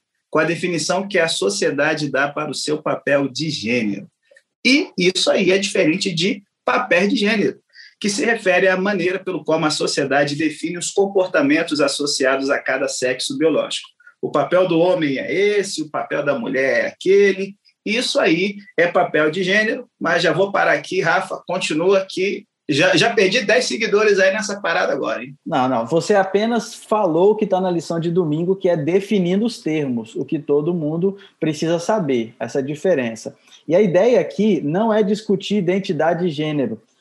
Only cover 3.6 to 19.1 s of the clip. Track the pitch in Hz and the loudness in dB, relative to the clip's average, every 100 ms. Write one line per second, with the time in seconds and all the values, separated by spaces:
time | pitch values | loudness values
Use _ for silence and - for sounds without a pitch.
3.6 | 107 123 107 101 - _ _ _ _ _ | -2 -2 -2 -4 -10 _ _ _ _ _
4.6 | 240 285 381 - 180 - - - 180 190 | 2 2 0 0 0 2 2 2 2 2
5.6 | 196 196 156 185 196 160 185 262 - _ | 0 2 2 0 -2 -2 -2 -2 -8 _
6.6 | - 254 247 170 202 214 202 220 160 - | -4 -2 0 2 2 2 2 2 0 -2
7.6 | _ - - _ 208 202 214 233 185 180 | _ -20 -20 _ -4 -2 0 0 2 4
8.6 | 190 185 196 202 175 185 185 170 151 156 | 4 2 0 0 -2 -2 -6 -6 -2 0
9.6 | 156 - - - 135 139 147 147 156 - | 0 0 -2 -2 0 0 0 0 -2 -2
10.6 | 160 175 165 - 196 196 180 165 139 156 | -6 -6 -4 0 0 0 0 2 2 2
11.6 | 170 147 143 - 143 - 131 135 139 123 | 0 0 0 0 -4 0 0 0 0 -2
12.6 | - 131 139 - 127 127 - 135 156 131 | -2 -4 -4 -2 -4 -4 -6 -2 0 0
13.6 | 113 - - _ - _ 127 151 139 180 | -2 -8 -12 _ -20 _ -4 -2 2 2
14.6 | 180 165 175 180 147 127 113 156 208 208 | 2 2 2 2 0 -2 -2 0 2 2
15.6 | 185 - 151 143 139 147 143 127 117 123 | -2 -6 -6 -6 -4 -2 -2 -2 -2 0
16.6 | 135 117 107 - 180 196 202 190 196 - | 0 0 -2 -2 2 6 4 2 -6 -12
17.6 | _ _ - 226 254 - 190 165 202 202 | _ _ -4 -2 -2 0 2 2 0 -4
18.6 | - - 175 190 170 | -6 0 2 2 0